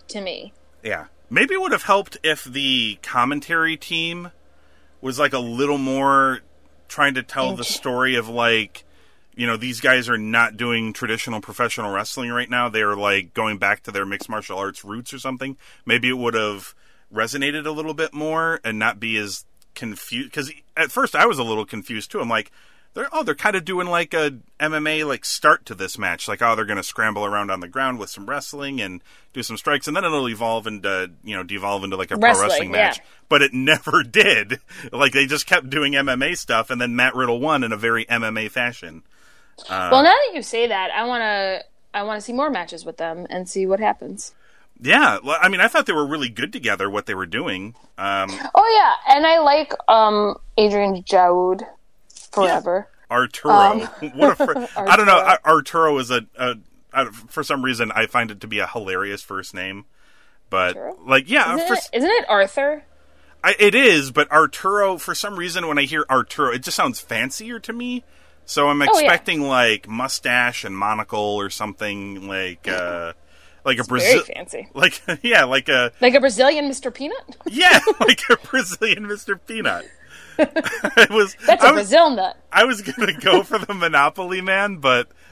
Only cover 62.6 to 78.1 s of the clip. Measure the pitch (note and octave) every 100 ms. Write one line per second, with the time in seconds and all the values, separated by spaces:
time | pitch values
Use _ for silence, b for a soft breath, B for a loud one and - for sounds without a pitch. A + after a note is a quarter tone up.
62.6 | C#4+ D4+ - _ b b b b F3 G3+
63.6 | G#3 A3+ C4 D#3+ C3+ C3+ D3 D3+ D3+ -
64.6 | F#3+ G#3 G3 F3 - E3 G#3 F#3+ F3 F3+
65.6 | E3 C#3+ C#3 D#3 C#3 C3 A2+ - C3 B2
66.6 | E3+ F3+ D#3 A2+ - A2+ C3 - A3 A#3
67.6 | - A#3 B3 B3 - b b b - -
68.6 | C#3+ C#3+ C#3+ G4 D4 E3+ - D#3+ C#3 B2+
69.6 | A#2 G#2+ G#2 A2+ C3 - C3 B2 B2 A#2
70.6 | - G2 G2+ G#2+ G#2+ G#2+ G#2 G#2 G2 -
71.6 | G#2+ - G#2+ G2+ G2 G2 G2 F#2+ F#2 F2
72.6 | G2 F#2 F2 F2 E2+ - b b b b
73.6 | C#3 B2 A#2+ B2+ G3 A#3+ - - F3+ -
74.6 | - - F3+ - - E3 A#3+ G#3 C3 C3+
75.6 | C#3+ C3 A#2+ - E3+ C4 C4 G3+ C4+ D4+
76.6 | C#4+ C4 B3+ - C#4+ B4 - - D#4+ A#3+
77.6 | F4+ - - E4+ -